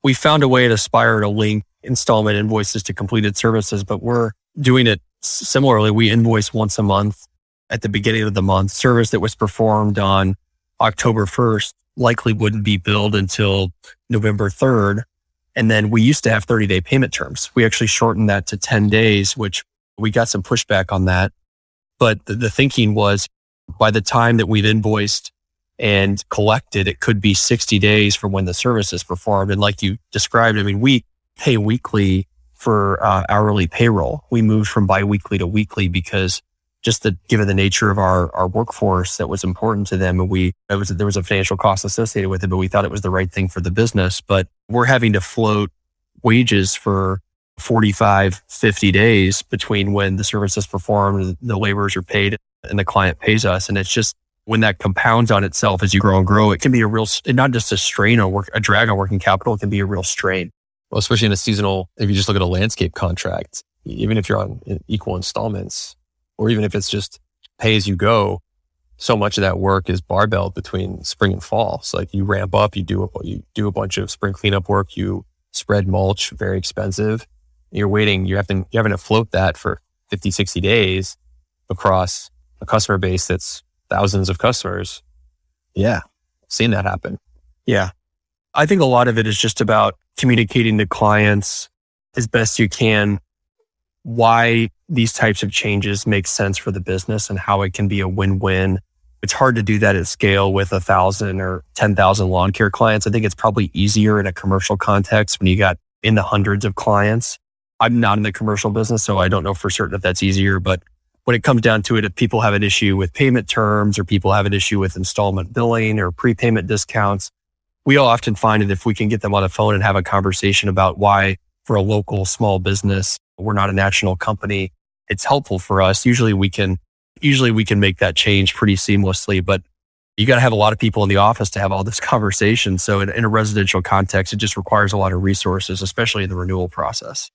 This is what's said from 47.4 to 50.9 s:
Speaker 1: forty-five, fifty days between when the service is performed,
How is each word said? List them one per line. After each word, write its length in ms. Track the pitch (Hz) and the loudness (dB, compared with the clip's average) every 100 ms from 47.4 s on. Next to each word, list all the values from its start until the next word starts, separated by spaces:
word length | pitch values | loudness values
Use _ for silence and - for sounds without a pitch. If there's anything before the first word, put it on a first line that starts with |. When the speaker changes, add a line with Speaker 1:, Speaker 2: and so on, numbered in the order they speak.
| _ - | _ -16
Speaker 1:
forty-five, 840 | - 113 107 98 107 98 98 92 _ | -2 2 2 2 4 4 2 -2 _
fifty 440 | - 113 95 98 | 0 0 2 2
days 500 | 92 113 107 95 92 | 4 6 6 4 0
between 520 | - 104 - 104 98 | -6 -8 -4 -2 0
when 240 | 101 98 95 | 0 -2 -2
the 60 | |
service 340 | 104 107 101 104 | -2 -2 -2 -2
is 100 | 98 | -4
performed, 720 | 101 - | -6 -2